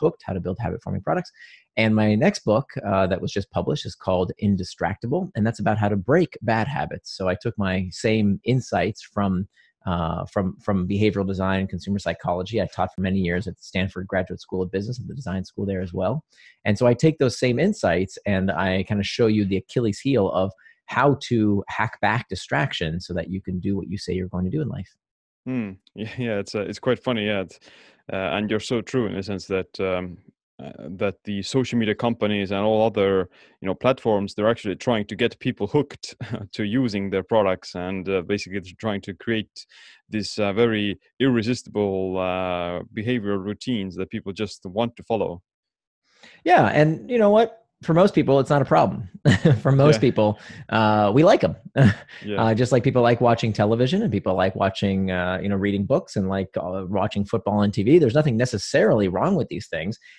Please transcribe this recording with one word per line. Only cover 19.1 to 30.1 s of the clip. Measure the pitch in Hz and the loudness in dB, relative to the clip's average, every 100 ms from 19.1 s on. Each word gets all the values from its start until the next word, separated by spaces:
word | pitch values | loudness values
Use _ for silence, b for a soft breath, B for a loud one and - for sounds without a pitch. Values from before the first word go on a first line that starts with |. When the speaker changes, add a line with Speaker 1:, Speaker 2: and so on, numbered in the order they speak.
| - 113 | 0 2
Speaker 1:
you | 107 | 2
the | 98 95 | 2 -2
Achilles | - - 117 101 | -2 -2 -2 -2
heel | 139 127 95 | 0 2 2
of | 90 95 - b b b | 0 -2 -4 b b b
how | 120 143 131 | 2 2 2
to | - 120 107 101 - | 0 2 2 0 -2
hack | - 110 - | -4 -4 -2
back | 104 113 - | 0 0 -4
distraction | 92 - 139 139 - 80 82 | -10 -4 -2 -2 -4 -4 -6
so | - | -6
that | 87 82 | -6 -6
you | 95 | -8
can | - 92 | -6 -6
do | 101 98 | -4 -4
what | - | -6
you | 98 | -8
say | - | -6
you're | 90 92 | -6 -4
going | 90 92 | -4 -2
to | |
do | 151 | -2
in | 127 | -4
life. | 95 95 _ _ _ _ _ | -8 -12 _ _ _ _ _
Speaker 2:
Hmm. | 131 127 104 98 | -8 -6 -6 -10
<laughs> | _ | _
Yeah, | - 107 - | -12 -10 -6
yeah, | 120 101 | -4 -4
it's, | 101 | -4
uh, | 110 | -6
it's | 92 104 | -6 -4
quite | 131 120 | -2 -2
funny, | - 117 104 | -2 -2 0
yeah. | 101 | -2
It's, | 87 - b b b b b | -4 -12 b b b b b
uh, | 98 | -4
and | 92 90 107 | -2 -2 -2
you're | 107 | -2
so | - 120 | -2 -4
true | 98 131 107 | -2 -2 -2
in | |
the | 95 | -4
sense | 98 95 - | -6 -6 -4
that, | 95 92 - | -4 -4 -4
um, | 95 92 90 | -4 -4 -6